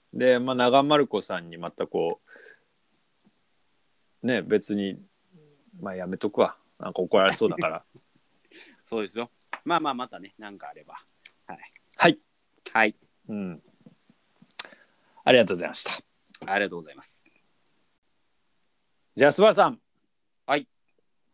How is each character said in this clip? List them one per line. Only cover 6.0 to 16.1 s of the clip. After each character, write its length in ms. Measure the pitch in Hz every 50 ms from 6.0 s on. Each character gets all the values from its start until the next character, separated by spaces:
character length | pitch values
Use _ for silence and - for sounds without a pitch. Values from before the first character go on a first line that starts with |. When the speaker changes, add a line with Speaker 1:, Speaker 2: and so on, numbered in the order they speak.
| 90
Speaker 1:
め 100 | 90 95
と 140 | 92 - 107
く 80 | - -
わ。 160 | 110 - - _ _ _ _ -
な 120 | - -
ん 20 | 87
か 100 | - 92
怒 160 | 85 - 101
ら 80 | 95
れ 60 | 95 90
そ 140 | - 113
う 40 | 104
だ 60 | 87
か 120 | 78 87 80
ら。 160 | 80 82 - _ _ - _ _ _ _ _ _ _
Speaker 2:
<laughs> 480 | _ _ _ - - - - - _ _
そ 160 | - - 113
う 40 | 107
で 60 | 95
す 100 | 92 113
よ。 120 | 120 117 _ _ _ _ - - -
ま 120 | 143 175
あ 40 | 165
ま 100 | 156 147
あ、 40 | 135
ま 140 | 123 127 123
た 100 | - 87
ね、 160 | 90 98 _ -
な 120 | 107 104
ん 60 | 101
か 120 | 92 78 73
あ 60 | 71
れ 80 | 76 76
ば。 100 | 78 - - - _ _ _ _ - _ _ _
は 80 | - 90
い。 180 | - - - _ _ _ _ _
Speaker 1:
は 120 | - - 170
い。 100 | 156 - _ _ _ _ _ _ _ _ - - -
Speaker 2:
は 120 | 117 110
い。 100 | 107 - _ _ _ _ _ _ -
Speaker 1:
う 60 | 110
ん。 280 | 104 98 92 85 76 _ _ _ _ _ - _ _ _ _ _ _ _ _ _ _ - _ _ - - - - _ _ _ _ _ _ _ _ _ -
あ 80 | - 127
り 60 | 123
が 60 | 113
と 100 | 90 95
う 20 |
ご 40 | 87
ざ 60 | 87
い 20 | 78
ま 60 | -
し 100 | - -
た。 80 | - - - - _